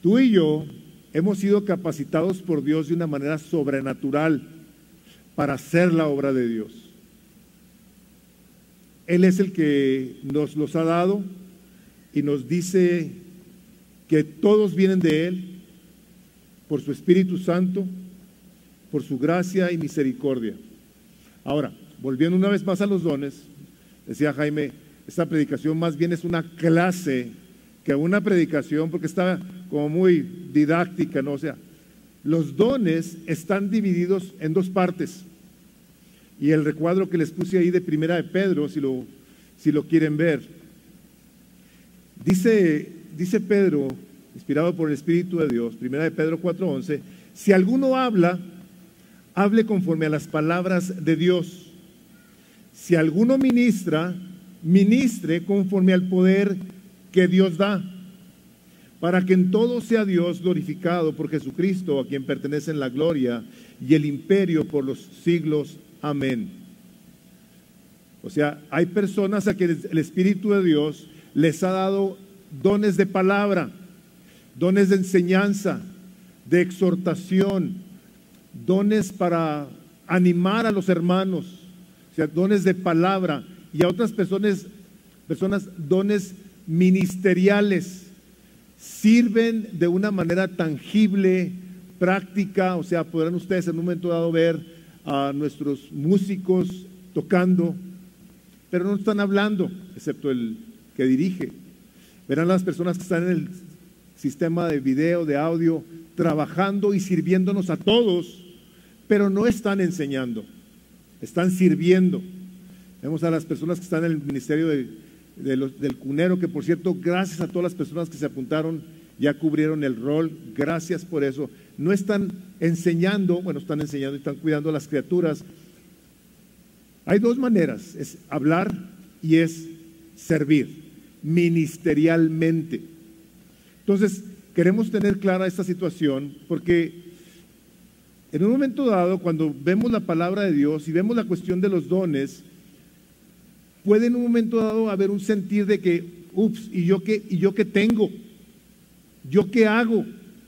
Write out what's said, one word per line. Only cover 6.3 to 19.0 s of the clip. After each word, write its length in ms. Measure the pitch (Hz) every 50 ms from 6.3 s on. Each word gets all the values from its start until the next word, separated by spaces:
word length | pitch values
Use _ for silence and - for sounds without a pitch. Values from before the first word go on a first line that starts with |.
de 160 | 135 131 123
Dios. 260 | 117 113 110 107 - - - - - - - - _ _ _ _ _ _ - _ _ _ _ _ _ _ _ _ _ _ - _ _ _ _ _ _ _ _ _ _ _ _ _ _ _ _ _ _ _ _ _
Él 160 | - 170 180 180
es 160 | 185 185 185
el 120 | 196 180
que 680 | - - 156 147 143 139 139 135 131 135 131 123 117 - -
nos 320 | 139 135 147 151 139 -
los 200 | 151 151 - -
ha 80 | 165 165
dado 400 | 160 165 170 175 185 202 208 196 190 - - - - - - - - _ - - - _ - - _ -
y 80 | 147
nos 280 | 143 143 143 139 123 120
dice 640 | 160 180 170 180 185 190 180 175 175 175 160 - - - - - - - - - - - - _ - - _ _ _ _ _
que 160 | _ 160 151 147
todos 520 | 151 - - - 202 208 214 214 196 160
vienen 240 | 170 190 190 190 185
de 280 | 175 160 151 156 165
Él 180 | 180 185 185 185 - - - - - - - _ - - - _ _ - - - - _ _ _ _ _ _ _
por 140 | _ 156 135
su 100 | - 147
Espíritu 460 | 139 - - - 180 190 185 185 180
Santo, 480 | 160 - - 170 180 185 185 185 196 190 - - - - - - - - - _ _ _ - _ _ _ _ _ _ _ -
por 120 | - 147